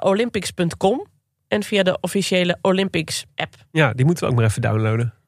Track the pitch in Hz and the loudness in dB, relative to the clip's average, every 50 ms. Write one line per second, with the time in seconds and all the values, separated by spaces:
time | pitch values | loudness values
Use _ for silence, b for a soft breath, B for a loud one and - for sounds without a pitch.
0 | - 196 190 208 240 240 - 208 - - - - 175 165 - - - 190 226 302 | 2 0 2 2 0 -2 -4 -6 -6 -6 -4 -4 -2 -2 -2 0 0 0 0 0
1 | 415 - _ _ _ _ _ _ _ _ - 208 202 - 220 196 190 185 - - | -4 -10 _ _ _ _ _ _ _ _ -2 -2 -2 0 0 0 2 2 0 0
2 | - 175 - 202 185 - 190 185 180 175 170 - - 196 185 185 190 185 - 170 | -4 -2 -2 -2 -2 0 0 2 2 0 0 0 0 0 2 2 0 0 -2 -4
3 | 160 - - - - - _ - 160 - - - - _ - 160 151 117 107 123 | -4 -4 -6 -10 -10 -10 _ -8 -8 -8 -10 -16 -20 _ 0 2 2 2 2 2
4 | 127 156 175 - 185 - 131 117 113 110 101 - 117 113 104 110 110 110 110 113 | 2 2 2 2 0 0 2 2 2 2 2 0 -2 0 0 0 0 0 0 0
5 | 120 117 - _ _ | -2 -4 -6 _ _